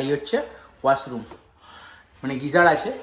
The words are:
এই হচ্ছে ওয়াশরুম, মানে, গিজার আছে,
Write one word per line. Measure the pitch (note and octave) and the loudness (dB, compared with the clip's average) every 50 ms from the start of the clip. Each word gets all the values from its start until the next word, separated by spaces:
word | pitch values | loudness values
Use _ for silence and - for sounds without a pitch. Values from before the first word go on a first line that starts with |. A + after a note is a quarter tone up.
| C3+ | 0
এই | C#3 D3 | -2 -2
হচ্ছে | C#3+ C#3+ - - C#4 C#4+ - - - - - - _ - | -2 -2 -2 -4 -4 -4 -4 -12 -20 -20 -20 -12 _ 2
ওয়াশরুম, | C3+ C3+ C3+ - B2+ B2 A2+ G#2+ - - - _ _ - - _ - - - - - - - - _ _ - | 2 2 2 0 -8 -10 -10 -12 -12 -18 -20 _ _ -20 -20 _ -20 -20 -20 -20 -20 -20 -20 -20 _ _ -10
মানে, | - C3 C3+ B2+ | -8 -6 -6 -4
গিজার | C#3+ C#3+ D#3+ F3 F3 E3+ D#3 | -4 0 4 4 6 6 4
আছে, | - - A3 C4+ - | 2 -2 -6 -8 -10